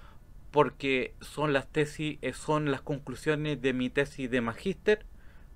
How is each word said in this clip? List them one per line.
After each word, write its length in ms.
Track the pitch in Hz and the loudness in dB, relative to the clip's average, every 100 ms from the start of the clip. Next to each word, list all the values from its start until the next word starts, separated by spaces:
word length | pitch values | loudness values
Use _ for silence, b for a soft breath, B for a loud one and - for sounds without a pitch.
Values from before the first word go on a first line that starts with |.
| b b - - - | b b -18 -18 2
porque 640 | 143 127 - 139 131 - - | 4 4 2 0 2 0 -6
son 320 | - - 151 | -10 -2 2
las 160 | 135 - | 2 2
tesis, 500 | 156 147 - 151 147 | 0 0 0 -6 -4
eh, 100 | 131 | -6
son 400 | - - 151 151 | -4 0 2 2
las 100 | 131 | 0
conclusiones 800 | - 139 139 123 156 151 151 143 | -2 -6 -6 -2 0 2 0 0
de 120 | 131 | 2
mi 160 | 127 127 | 2 2
tesis 420 | 143 143 - 127 | 2 0 -2 -2
de 80 | 123 | 0
magíster, 680 | 117 - 196 180 - 208 - b b b b | 0 -2 -4 2 4 2 0 b b b b